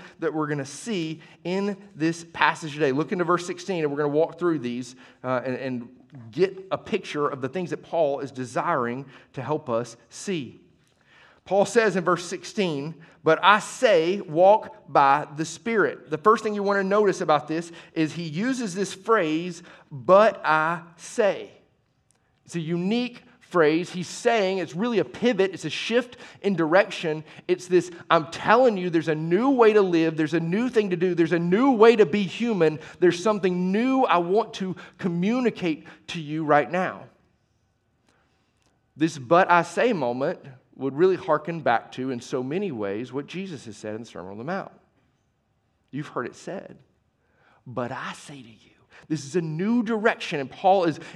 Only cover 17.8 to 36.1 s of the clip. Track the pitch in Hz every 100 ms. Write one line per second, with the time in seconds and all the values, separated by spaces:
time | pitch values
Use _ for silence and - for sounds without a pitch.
17.8 | - 165 156 135 165 147 247 262 220 180
18.8 | 175 - 220 220 156 156 180 170 - -
19.8 | - 139 120 190 220 196 147 156 156 170
20.8 | - - - - 202 139 104 - _ _
21.8 | _ _ _ _ _ _ - 170 156 170
22.8 | 185 233 247 - _ _ - 175 151 165
23.8 | 165 180 160 - 233 233 185 190 143 156
24.8 | 240 214 151 - 240 190 196 165 156 -
25.8 | - 226 - - - - 202 170 156 185
26.8 | 185 - 165 156 - - - 180 - 180
27.8 | 175 - - 165 151 - - 233 262 196
28.8 | 180 165 156 156 165 180 269 254 220 214
29.8 | 190 170 160 156 151 165 165 196 247 226
30.8 | 202 165 185 170 165 170 175 196 277 226
31.8 | 233 226 170 208 185 - 233 196 156 151
32.8 | - - 175 170 220 208 185 180 185 202
33.8 | 262 269 226 175 170 208 220 - 190 160
34.8 | - - 185 170 190 254 233 - 180 147
35.8 | - - -